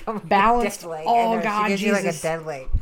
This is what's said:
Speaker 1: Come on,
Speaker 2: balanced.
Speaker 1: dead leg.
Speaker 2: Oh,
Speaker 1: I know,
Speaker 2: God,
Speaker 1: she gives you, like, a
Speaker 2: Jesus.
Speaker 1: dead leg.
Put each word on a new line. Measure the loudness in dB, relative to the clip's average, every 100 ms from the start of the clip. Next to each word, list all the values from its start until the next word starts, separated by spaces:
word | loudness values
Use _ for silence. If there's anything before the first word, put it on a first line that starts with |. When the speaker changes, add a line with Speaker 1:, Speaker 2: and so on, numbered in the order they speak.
| -8
Speaker 1:
Come | -8
on, | 0
Speaker 2:
balanced. | 4 4 4 2 -4
Speaker 1:
dead | -10
leg. | -8 0
Speaker 2:
Oh, | 2 2
Speaker 1:
I | 0
know, |
Speaker 2:
God, | 0 0
Speaker 1:
she | 0
gives | 0
you, | 2
like, | 0
a | 0
Speaker 2:
Jesus. | -4
Speaker 1:
dead | -4 -4 -6
leg. | -10 0 0